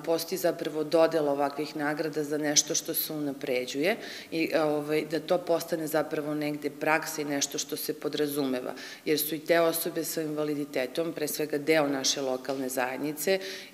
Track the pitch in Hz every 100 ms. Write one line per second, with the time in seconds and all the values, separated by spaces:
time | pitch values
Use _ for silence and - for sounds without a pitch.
0 | 165 165 - 185 175 160 165 151 151 165
1 | 160 160 147 139 143 147 147 151 147 151
2 | 160 151 143 147 151 147 - 160 - 151
3 | - 156 147 135 139 127 123 139 170 233
4 | - - - 165 160 156 151 151 147 156
5 | 151 156 156 175 175 165 160 165 151 156
6 | 147 151 147 151 147 147 147 143 151 156
7 | 156 - 147 139 - 151 - 147 - 147
8 | 151 147 147 143 135 127 127 - - -
9 | - 147 - 160 151 170 165 160 175 160
10 | 156 - 151 151 151 147 147 139 127 165
11 | 165 147 147 - 147 147 143 160 143 135
12 | 131 147 135 127 131 135 127 127 127 131
13 | - 147 190 190 190 - -